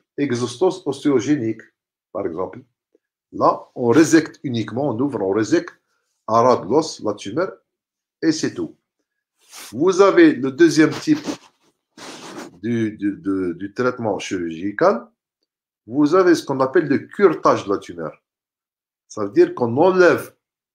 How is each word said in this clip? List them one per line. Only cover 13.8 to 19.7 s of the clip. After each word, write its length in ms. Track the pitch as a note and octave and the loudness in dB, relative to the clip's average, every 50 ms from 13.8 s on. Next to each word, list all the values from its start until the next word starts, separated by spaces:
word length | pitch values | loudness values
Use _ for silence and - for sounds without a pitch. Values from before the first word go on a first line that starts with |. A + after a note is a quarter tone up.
| B2 B2+ B2 B2 A#2 A2 F#2+ D#2+ | -2 -2 -2 -2 -2 -4 -4 -4
chirurgical, 920 | - - G2+ F#2 F2 E2 E2 D#2+ F2+ G2+ G2+ - D#3+ F#3 A3 A#3+ - - _ _ _ _ _ _ _ _ _ _ _ _ _ _ _ G#2 | -6 -6 -6 -6 -6 -6 -8 -8 -8 -8 -2 0 2 2 2 0 -4 -14 _ _ _ _ _ _ _ _ _ _ _ _ _ _ _ -6
vous 280 | A2+ C#3+ D3+ C#3+ D#3+ | -2 0 2 2 4
avez 200 | F#3+ F#3+ F3+ E3 | 4 4 4 4
ce 100 | - - | 2 0
qu'on 140 | - C#3+ C3 | -4 -2 -2
appelle 280 | C3+ C3 - F3+ D#3+ C#3+ | -2 0 0 0 0 0
le 120 | C#3 A2 | -2 -2
curetage 640 | - - - - G3+ F3+ D#3 - - D#3 B2+ G#2+ - | -4 -6 -2 2 2 2 4 2 2 2 2 2 0
de 60 | G2 | -2
la 60 | G2 F2+ | -4 -4
tumeur. 440 | - - F2+ E2+ E2 D2+ - _ _ _ _ _ _ _ _ _ _ _ _ _ _ _ _ _ _ - | -6 -8 -14 -12 -12 -12 -12 _ _ _ _ _ _ _ _ _ _ _ _ _ _ _ _ _ _ -16
Ça 180 | - - G#2 | -10 -8 -8
veut 60 | G2+ | -2
dire 220 | A2 D3 F3+ E3 F3 | 2 2 2 2 2
qu'on 220 | - B2 A2+ | -2 -4 -2